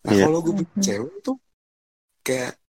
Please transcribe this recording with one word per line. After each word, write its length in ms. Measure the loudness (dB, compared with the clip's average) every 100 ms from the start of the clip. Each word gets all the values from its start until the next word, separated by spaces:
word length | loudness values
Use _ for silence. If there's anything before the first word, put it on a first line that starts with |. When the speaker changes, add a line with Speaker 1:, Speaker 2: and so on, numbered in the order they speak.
Speaker 1:
Nah, 80 | 2
Speaker 2:
Iya. 160 | 4 6
Speaker 1:
kalau 160 | 4
gue 100 | 0 -2
punya 100 | -2 -2
Speaker 3:
Mhm. 80 |
Speaker 1:
cewek 320 | -2 -2 -6 -8
tuh 140 | -8 -8 _ _ _ _ _ _ _ _
kayak 320 | -6 -4 -6 -12 _